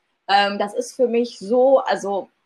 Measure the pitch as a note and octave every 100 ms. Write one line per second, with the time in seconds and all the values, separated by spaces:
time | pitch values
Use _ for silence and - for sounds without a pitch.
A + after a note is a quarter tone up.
0 | _ _ - G3+ G3+ G3+ G#3 A#3 B3 -
1 | A#3 A#3 A#3+ - F#3+ B3 C4 C4 - G#3
2 | G3 G3 - _